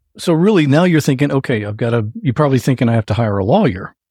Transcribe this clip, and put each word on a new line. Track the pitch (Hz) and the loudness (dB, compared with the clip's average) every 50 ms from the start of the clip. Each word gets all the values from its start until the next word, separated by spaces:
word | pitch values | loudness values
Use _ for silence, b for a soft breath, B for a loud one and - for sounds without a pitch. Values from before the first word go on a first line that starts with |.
| _ _ _ - | _ _ _ -8
So | - - 170 | -4 -2 0
really, | 156 170 208 220 180 151 | 2 2 2 4 2 2
now | 143 135 151 180 | 4 2 2 4
you're | 185 165 151 | 2 2 2
thinking, | - - 139 127 143 143 143 | 2 0 0 0 0 0 -2
"Okay, | 135 - - 131 110 104 | -2 -2 -2 -4 -4 -4
I've | 104 107 110 | -6 -6 -4
gotta," | 123 117 113 120 110 107 - 233 | -4 -2 0 -2 -2 -4 -6 -6
you're | 233 147 113 | -4 -4 0
probably | - 151 143 135 123 | 0 0 2 2 0
thinking, | - - 131 - 127 | 0 0 0 0 0
"I | 117 117 | 0 0
have | 113 107 | 0 0
to | - 110 | -2 -2
hire | 104 120 107 101 101 | -2 -2 -2 -2 -2
a | 95 | 0
lawyer," | 101 139 208 214 139 90 90 - - _ _ _ _ | 2 2 2 2 0 -2 -4 -10 -14 _ _ _ _